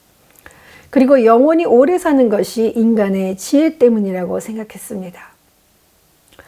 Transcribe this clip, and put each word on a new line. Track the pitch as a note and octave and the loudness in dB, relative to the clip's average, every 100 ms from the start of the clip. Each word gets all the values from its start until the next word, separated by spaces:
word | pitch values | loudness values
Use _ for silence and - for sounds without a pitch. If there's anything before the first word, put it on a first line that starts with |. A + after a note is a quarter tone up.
| _ _ _ _ - _ - - _ | _ _ _ _ -20 _ -20 -20 _
그리고 | C#4 C4 C#4 | 0 4 4
영원히 | A3+ A#3 D4 E4 | 4 4 4 2
오래 | E4+ A#3+ C#4+ F4+ | 2 2 2 0
사는 | E4 C#4 A#3 | 0 2 2
것이 | G3+ F#3 A3+ A3+ | 0 -4 -4 -4
인간의 | A#3 A3+ A3 G3 F#3+ F#3+ F#3+ | 0 0 0 -2 -2 -4 -8
지혜 | - C#4+ D#4+ D#4+ | -2 0 0 2
때문이라고 | B3 A3 G3 F#3 F3+ F#3 | 0 2 -2 -6 -6 -8
생각했습니다. | G#3 A3 G#3+ G3 - G#3 F3+ - - _ _ _ _ _ _ _ _ _ _ - | -8 -12 -14 -16 -14 -14 -14 -18 -20 _ _ _ _ _ _ _ _ _ _ -20